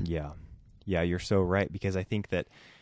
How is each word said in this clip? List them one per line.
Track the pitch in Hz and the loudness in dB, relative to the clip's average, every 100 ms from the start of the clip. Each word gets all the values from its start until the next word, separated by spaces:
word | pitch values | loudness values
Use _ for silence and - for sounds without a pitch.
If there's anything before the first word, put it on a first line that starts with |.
Yeah. | 87 82 73 78 - - - - - | -2 -2 -4 -10 -16 -20 -20 -14 -2
Yeah, | 90 | 0
you're | 87 87 | 2 0
so | - 98 | 2 2
right, | 90 95 98 | 4 2 0
because | 92 98 92 | -2 -2 -2
I | |
think | 92 107 98 | -2 -2 0
that | 90 - - - - | -2 -2 -8 -20 -20